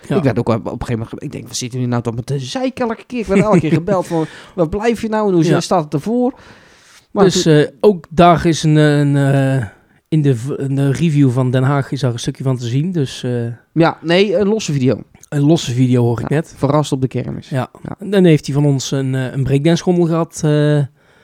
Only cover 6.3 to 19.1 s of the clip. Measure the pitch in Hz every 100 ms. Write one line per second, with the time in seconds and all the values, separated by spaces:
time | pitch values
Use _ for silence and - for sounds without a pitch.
6.3 | - - - _ _ _ - _ - 190
7.3 | 185 170 151 143 - 214 180 - 156 175
8.3 | 156 170 156 156 151 151 147 143 143 139
9.3 | 139 135 135 107 - _ _ _ 156 139
10.3 | 120 131 135 139 135 139 135 165 143 135
11.3 | 123 127 127 131 143 - 135 127 120 -
12.3 | 131 131 127 120 131 175 170 131 - 123
13.3 | 120 117 117 _ - 165 - 160 175 208
14.3 | 180 202 220 - 143 127 104 - _ _
15.3 | 147 143 165 - 120 127 123 120 113 -
16.3 | 143 - - 135 151 143 135 131 120 127
17.3 | - - 135 120 - - - 196 196 180
18.3 | 151 - 139 147 135 - 139 135